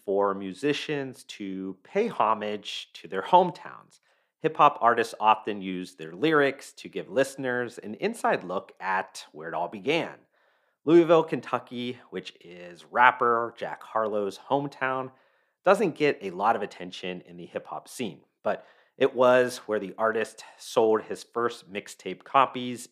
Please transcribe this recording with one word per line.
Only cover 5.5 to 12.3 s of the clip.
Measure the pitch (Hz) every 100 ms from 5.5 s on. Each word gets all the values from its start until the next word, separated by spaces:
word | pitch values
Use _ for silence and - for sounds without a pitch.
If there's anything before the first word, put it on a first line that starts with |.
| 101
use | 95 92 90 -
their | 78
lyrics | 87 151 151 139 - -
to | - 175
give | 95 82
listeners | 95 139 - 131 123 120 -
an | 104 107
inside | 196 233 247 180
look | - 196 - -
at | 185 95 - - -
where | - 165
it |
all | 160 87
began. | 107 95 160 101 69 _ _ _ _ _ _ 139
Louisville, | 170 160 165
Kentucky, | - 135 - 120 - 123 123 120 -
which | 92 92